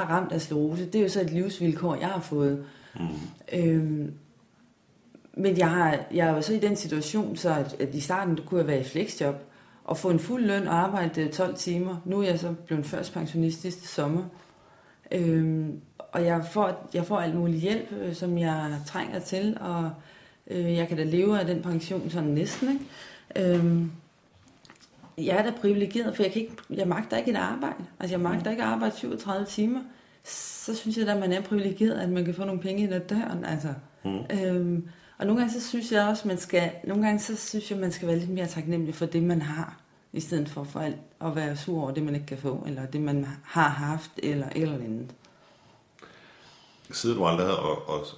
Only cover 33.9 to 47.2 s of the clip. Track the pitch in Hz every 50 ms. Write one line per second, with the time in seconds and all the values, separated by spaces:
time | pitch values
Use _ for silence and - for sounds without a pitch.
33.9 | _ _ - - - - - - - 196 190 185 180 180 175 175 175 170 170 -
34.9 | - - - - - - 202 202 220 247 240 226 233 240 233 - - 240 220 -
35.9 | 226 208 208 208 214 214 - 202 180 175 - - 190 175 170 170 - - - -
36.9 | 196 208 214 214 208 208 - - 220 214 - - - 214 208 - 202 196 190 180
37.9 | - - 180 170 165 170 175 180 185 185 175 165 165 165 151 165 170 165 165 156
38.9 | 156 - 170 165 - 170 170 175 170 165 147 147 151 160 160 - - - _ _
39.9 | _ _ _ _ - 160 160 - 175 156 147 147 - 143 143 143 - - 156 147
40.9 | - - - - _ - 165 160 147 156 156 147 147 143 - 185 170 160 143 135
41.9 | 135 147 151 147 147 143 147 - 139 135 - 139 127 - - - 139 131 135 131
42.9 | 151 151 151 147 143 143 139 139 - - - - - 170 156 147 147 147 147 147
43.9 | 156 156 - - - - - 147 147 143 135 - - 156 160 151 147 127 117 110
44.9 | 110 117 127 131 - - - - - _ - - - _ _ - - _ _ _
45.9 | _ - - - - - - - - - - - - - - - - - - -
46.9 | 90 - - 117 117 98